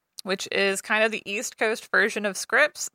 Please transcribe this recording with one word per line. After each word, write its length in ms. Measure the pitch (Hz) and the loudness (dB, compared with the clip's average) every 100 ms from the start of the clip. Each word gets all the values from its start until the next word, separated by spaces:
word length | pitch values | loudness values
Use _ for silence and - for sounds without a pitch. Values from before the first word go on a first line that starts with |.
| _ - 190 | _ -12 -6
which 220 | 190 - | -4 -2
is 300 | 190 196 196 | 2 2 0
kind 220 | - 214 | 0 2
of 80 | 220 | 2
the 100 | 214 - | 0 -8
East 320 | 208 - - | -8 -6 -2
Coast 320 | 226 226 - | -2 -2 0
version 340 | 190 208 208 208 | 2 2 0 -4
of 100 | 185 | -4
Scripps, 540 | - 240 302 - - | 0 2 2 0 -10